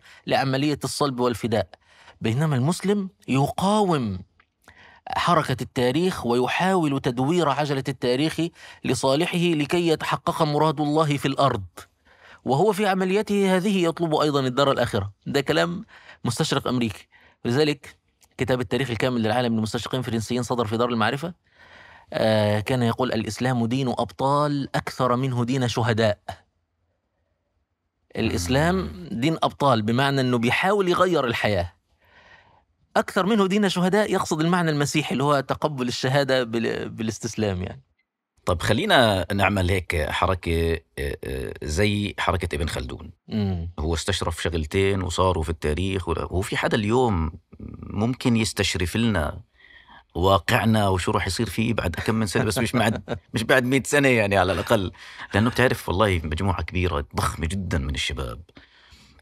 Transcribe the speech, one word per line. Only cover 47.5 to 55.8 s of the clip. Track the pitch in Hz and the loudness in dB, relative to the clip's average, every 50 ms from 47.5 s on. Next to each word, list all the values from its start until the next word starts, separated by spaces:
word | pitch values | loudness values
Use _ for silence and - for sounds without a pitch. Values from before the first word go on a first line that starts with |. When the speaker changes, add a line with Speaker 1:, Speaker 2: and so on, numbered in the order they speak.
| - - - - - - | -20 -18 -16 -16 -14 -14
Speaker 2:
ممكن | - - - 101 107 120 127 - - 131 117 | -14 -8 -4 -2 -2 -2 -2 -2 0 2 2
يستشرف | 110 110 - - - 98 - - 87 92 85 - | 2 2 0 0 0 0 0 0 -2 -2 -2 0
لنا | 107 117 117 101 85 73 73 - - - _ _ _ - - - - - - - - - _ - | 0 0 2 2 0 -2 -2 -6 -10 -14 _ _ _ -20 -20 -20 -20 -20 -20 -20 -20 -20 _ -4
واقعنا | 80 90 95 95 95 - - 113 110 92 113 110 110 101 98 | 0 4 4 4 4 4 2 2 2 4 4 4 4 4 2
وشو | 92 92 - - | 2 0 0 0
راح | 107 101 92 | -2 -2 -2
يصير | 95 90 - 117 95 | -2 -2 -4 -4 -2
فيه | - - 110 120 110 | -2 -2 -2 -2 -2
بعد | 101 - - 85 | -2 -2 -4 -4
كم | - - - 110 | -2 -2 -2 0
من | 110 110 | 0 -2
سنة؟ | 101 - 113 123 | 0 0 0 0
بس | 113 98 - | 0 -2 -2
مش | 113 107 | -2 -2
بعد، | - 120 104 113 107 98 - - 117 | 0 0 0 0 0 -2 -6 -10 -10
Speaker 1:
<laughs> | - - _ - | -12 -10 _ -6
Speaker 2:
مش | 117 | -2
بعد | 113 117 139 131 123 | 2 4 4 4 4
مية | 123 135 131 107 | 4 2 0 2
سنة | - 147 147 139 135 | 2 2 4 4 4
يعني | 123 113 104 98 98 | 4 4 4 4 4
على | 98 90 92 | 4 4 2
الأقل، | 92 85 87 - 123 107 92 87 - - - - - - - - - | 0 -2 0 2 2 2 2 -2 -6 -12 -18 -20 -18 -18 -8 -2 2
لأنه | 101 110 123 | 2 2 2
بتعرف | - - 123 131 127 - | 4 4 4 4 2 0